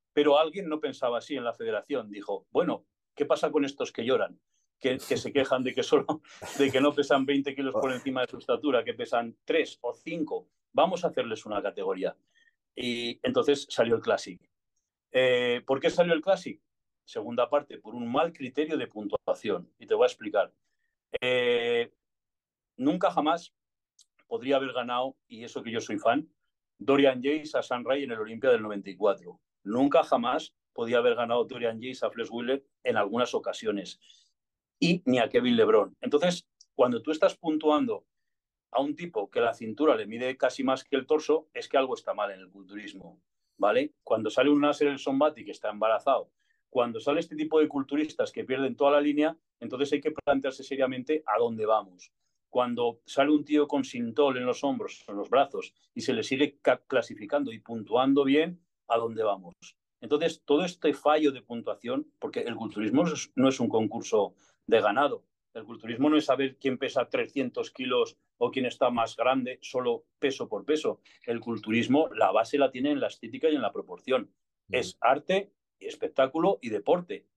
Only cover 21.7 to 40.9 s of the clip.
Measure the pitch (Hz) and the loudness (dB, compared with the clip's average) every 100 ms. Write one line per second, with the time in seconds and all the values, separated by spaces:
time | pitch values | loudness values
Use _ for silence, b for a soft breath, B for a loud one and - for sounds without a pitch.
21.7 | 120 117 _ _ _ _ _ _ _ _ | 0 -2 _ _ _ _ _ _ _ _
22.7 | - 139 180 185 165 147 170 - _ _ | -4 -2 2 0 2 0 0 -4 _ _
23.7 | _ _ _ _ _ - 113 127 135 135 | _ _ _ _ _ -10 -6 0 0 0
24.7 | 123 120 123 135 - _ 113 117 - 120 | -4 -4 -2 -4 -8 _ -16 -12 -10 -6
25.7 | - - 101 117 139 - _ _ _ _ | -6 -6 -2 2 2 -2 _ _ _ _
26.7 | - 104 139 139 123 135 156 151 131 - | -6 2 4 4 4 0 -2 -2 -4 -4
27.7 | 123 117 139 135 110 107 113 131 117 107 | -4 -2 -2 -4 -6 -8 -2 2 2 2
28.7 | 101 98 92 104 95 87 - _ _ 98 | -8 -8 -2 0 0 -4 -20 _ _ -4
29.7 | 120 139 165 - 127 123 151 - _ _ | 2 4 4 4 2 0 -2 -6 _ _
30.7 | - 117 120 120 117 117 120 110 123 117 | -8 0 2 4 2 0 0 0 -2 -4
31.7 | 110 127 127 113 117 110 117 120 139 - | -4 -8 -6 -6 -4 -8 -6 -2 -4 -6
32.7 | _ 127 110 101 117 120 113 95 - 110 | _ -2 0 0 0 0 -2 -4 -6 -4
33.7 | 101 90 - b b b b _ _ _ | -4 -6 -14 b b b b _ _ _
34.7 | - 170 - 127 123 110 120 123 117 107 | -2 0 2 2 2 4 2 4 4 6
35.7 | 107 98 - - 147 175 175 - _ _ | 6 4 -4 0 2 2 -2 -8 _ _
36.7 | - 123 117 117 156 190 - 165 156 151 | 0 2 0 -4 2 0 0 -4 0 2
37.7 | 151 123 104 - _ _ _ _ _ _ | 2 2 -4 -10 _ _ _ _ _ _
38.7 | 120 143 151 175 - - 123 117 - 110 | -2 -2 -4 -8 -6 -4 0 0 -2 -6
39.7 | 107 151 113 104 117 127 131 127 - 131 | 0 2 2 0 -6 -6 -2 -2 0 -2
40.7 | 131 - | -2 -2